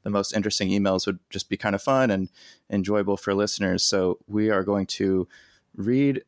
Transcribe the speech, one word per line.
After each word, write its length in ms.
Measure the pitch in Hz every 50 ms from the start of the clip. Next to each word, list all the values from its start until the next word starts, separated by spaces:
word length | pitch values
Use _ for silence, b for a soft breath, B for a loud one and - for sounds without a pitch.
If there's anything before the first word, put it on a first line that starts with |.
the 80 | _ 104
most 260 | 104 101 98 - -
interesting 320 | 107 98 104 - - 101 92
emails 380 | 95 104 101 98 95 92 -
would 120 | 101 92 - _ _
just 180 | - 95 - _
be 80 | 104
kind 180 | - - 107 98
of 80 | 95
fun 280 | - 139 135 131 131 120
and 180 | 101 95 92 - B B B B B B B B
enjoyable 480 | 101 101 92 98 104 104 98 101 98
for 180 | - - 101 98
listeners. 480 | 98 104 104 - - 101 92 92 90
So 360 | - - - 95 92 90 90 - _
we 240 | - 101 107 107 110
are 120 | 107 95
going 240 | 92 98 101 101 95
to 400 | - - - 101 95 95 92 87 b b b b b b b b b -
read 480 | - 98 110 123 135 143 139 135 131 -